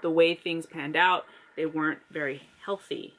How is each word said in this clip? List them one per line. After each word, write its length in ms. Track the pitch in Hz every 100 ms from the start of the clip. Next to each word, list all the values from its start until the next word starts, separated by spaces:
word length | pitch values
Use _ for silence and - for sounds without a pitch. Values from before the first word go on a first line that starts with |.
the 80 | 170
way 260 | 160 170
things 300 | 170 180 165
panned 320 | 160 165 143 156
out, 300 | 180 180 - - - -
they 100 | 160
weren't 340 | 160 156 - _
very 340 | 160 143 139 - _
healthy 480 | - 196 - 214 -